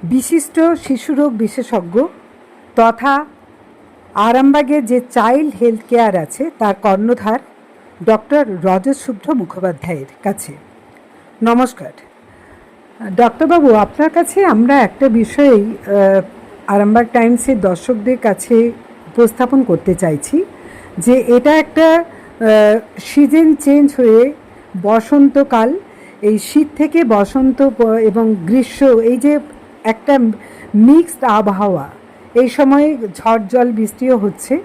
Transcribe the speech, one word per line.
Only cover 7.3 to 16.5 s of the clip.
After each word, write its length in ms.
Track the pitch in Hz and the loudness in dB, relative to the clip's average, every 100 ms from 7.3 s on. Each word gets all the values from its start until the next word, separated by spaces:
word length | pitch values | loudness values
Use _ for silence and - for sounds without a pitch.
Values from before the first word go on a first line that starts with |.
| 240 - _ _ _ - _ 175 | -6 -8 _ _ _ -20 _ -2
ডক্টর 400 | 220 220 294 262 185 | -2 0 -2 -2 -4
রজত 260 | 180 185 190 | -2 -2 -2
শুভ্র 440 | 269 - 208 - | -6 -8 -12 -6
মুখোপাধ্যায়ের 720 | 285 175 - 185 160 170 160 135 _ | -6 -6 -6 -8 -6 -10 -10 -12 _
কাছে। 300 | 202 185 - 143 _ _ _ _ _ _ _ _ | -8 -8 -12 -20 _ _ _ _ _ _ _ _
নমস্কার 480 | 226 240 254 - 147 - _ _ _ - - - _ _ _ _ 220 185 | 0 0 -2 -6 -18 -20 _ _ _ -20 -20 -20 _ _ _ _ -8 0
ডক্টরবাবু, 580 | 233 233 320 349 285 | 0 0 0 2 4
আপনার 360 | 214 202 - 311 | 2 0 -2 -2
কাছে 360 | 311 339 - 381 | 0 -2 0 0
আমরা 340 | 220 240 277 | 2 2 2
একটা 280 | 220 - 269 | 0 0 0
বিষয়েই, 520 | 226 220 - 285 226 | 0 -2 2 4 4
আহ, 600 | 208 208 - 202 196 196 190 - - | 0 -8 -4 0 2 2 -2 -14 -20